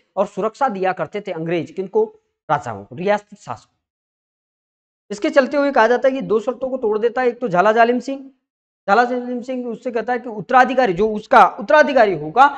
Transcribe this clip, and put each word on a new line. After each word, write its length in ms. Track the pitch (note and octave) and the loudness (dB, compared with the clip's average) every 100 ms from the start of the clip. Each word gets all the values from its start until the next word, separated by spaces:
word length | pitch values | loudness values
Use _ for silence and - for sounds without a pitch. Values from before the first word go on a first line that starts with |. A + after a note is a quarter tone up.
| _ - | _ -6
और 120 | G3 | -4
सुरक्षा 420 | - G#3+ - C4+ | -4 -6 -2 -4
दिया 240 | F#3+ F#3 | -2 -4
करते 280 | F3+ D#3 G#3 | -4 -8 -8
थे 100 | G3+ | -10
अंग्रेज, 400 | E3 E3 E3+ C#3 | -8 -4 -4 -6
किनको? 340 | - F#3+ G#3+ A3 - _ _ - | -10 -4 -2 -2 -6 _ _ -6
राजाओं 340 | D3 B2 G2+ G#2 | -4 -4 -12 -14
को, 100 | B2 | -6
रियासती 400 | G3 G3+ - G3+ | -2 -2 -6 -20
शासकों। 400 | - A2+ _ _ _ _ _ _ _ _ _ _ _ _ _ _ - | -16 -16 _ _ _ _ _ _ _ _ _ _ _ _ _ _ -14
इसके 180 | G3+ D#4 | -6 0
चलते 280 | D4 C4 C#4+ | 0 2 0
हुए 140 | C#4+ | 0
कहा 160 | C4+ A3 | 2 2
जाता 200 | A#3+ C4 | 2 0
है 60 | |
कि 80 | C4 | -2
दो 160 | F3 G#3+ | -2 -2
शर्तों 280 | G#3 A#3 C4 | -2 -6 -8
को 80 | C4 | -4
तोड़ 200 | A#3 G#3+ | -4 -2
देता 220 | A#3 A#3 | -2 -2
है। 60 | B3+ | -2
एक 120 | A#3+ | -4
तो 80 | B3 | -2
झाला 240 | F3 G3+ | 0 2
जालिम 280 | A3+ A#3 B3 | 4 2 0
सिंह, 280 | C4+ C#4 C4+ _ _ _ _ _ - | -6 -12 -14 _ _ _ _ _ 0
झाला 160 | G#3 A#3+ | 0 0
जालिम 360 | B3 B3 B3 | -4 -6 -8
सिंह 260 | A#3+ B3+ A#3+ | -8 -8 -8
उससे 240 | A3 B3+ | -10 -6
कहता 220 | A3+ A3 | -6 -4
है 60 | B3 | -6
कि 100 | B3 | -8
उत्तराधिकारी, 600 | A3 - B3+ B3 C4 A#3+ | -12 2 4 4 2 0
जो 160 | E3+ A3 | 0 -2
उसका 340 | G#3+ - B3 F3+ | -2 4 6 6
उत्तराधिकारी 640 | - G3+ D4+ C#4 C4 G#3+ E3 | 2 2 4 6 4 2 0
होगा 320 | D3+ A3+ C#4+ | -2 4 4